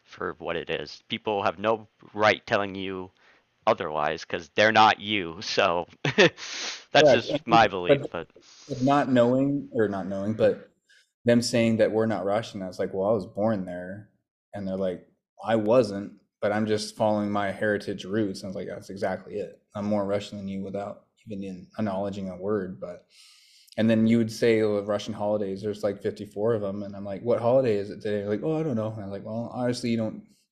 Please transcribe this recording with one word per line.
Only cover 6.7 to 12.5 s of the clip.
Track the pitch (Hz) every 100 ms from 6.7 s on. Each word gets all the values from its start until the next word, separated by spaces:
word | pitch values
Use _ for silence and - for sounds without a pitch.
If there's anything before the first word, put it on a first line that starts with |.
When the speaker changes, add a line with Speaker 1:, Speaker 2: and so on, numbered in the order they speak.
| - -
Speaker 1:
that's | 143 147
Speaker 2:
Correct. | 120 -
Speaker 1:
just | - 120
Speaker 2:
And, |
Speaker 1:
my | 117 104
belief, | 92 90 135 123
Speaker 2:
but | 87 78 _ - - -
Speaker 1:
but | 127
Speaker 2:
not | 131 143 131
knowing, | 123 120 131 139 143 -
or | 127 101
not | 98 92
knowing, | 98 104
but | 107 104 - - _ _ _ _ _
them | 117 120
saying | 117 120 113 110
that | 92
we're | 110 113
not | 95 98
Russian, | 104 113